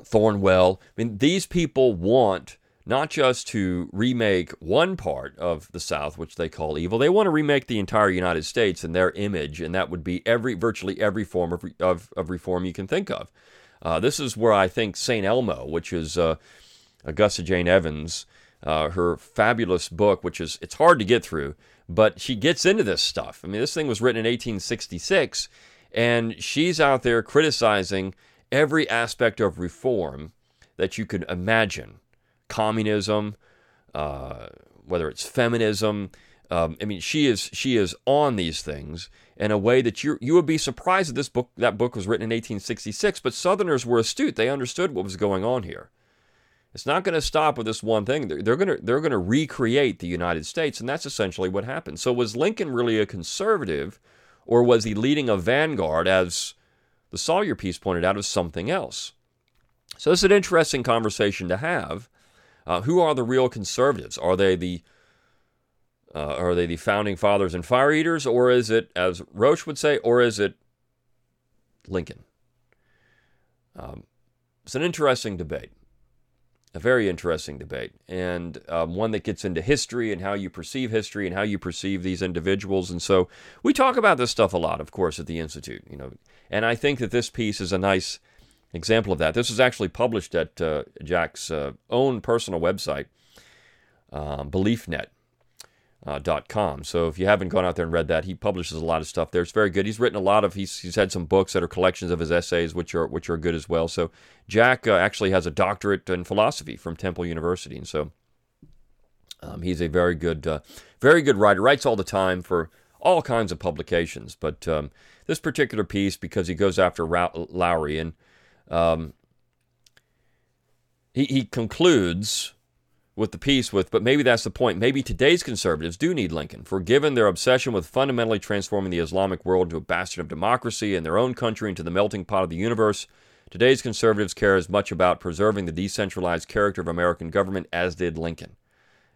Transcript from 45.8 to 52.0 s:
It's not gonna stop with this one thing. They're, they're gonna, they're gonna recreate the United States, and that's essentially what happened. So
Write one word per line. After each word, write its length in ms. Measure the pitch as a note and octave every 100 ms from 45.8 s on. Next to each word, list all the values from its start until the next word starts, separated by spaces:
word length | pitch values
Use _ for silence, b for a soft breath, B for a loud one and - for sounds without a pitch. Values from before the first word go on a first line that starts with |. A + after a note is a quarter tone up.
| - _ _ _ _ _ _ _ _
It's 120 | - C#3
not 180 | D#3+
gonna 160 | F#3 D#3+
stop 360 | - D#3 D3+ B2
with 100 | A2
this 160 | A2
one 220 | G#2+ A2
thing. 240 | G#2 D3 G#2+
They're, 140 | D2+
they're 180 | G2+ C3+
gonna, 160 | F#3+ -
they're 220 | G2+ C3+ D#3
gonna 220 | A2+ F2+ C3
recreate 600 | D3 - A#2 C3 C3 E2+
the 160 | F2 F2
United 260 | F2 D#2+ D#2
States, 340 | - D#3 -
and 80 | A#2+
that's 180 | D3+ C#3+
essentially 420 | - F#2+ F2 F#2
what 160 | G2
happened. 340 | A2 C3+ -
So 140 | D#2+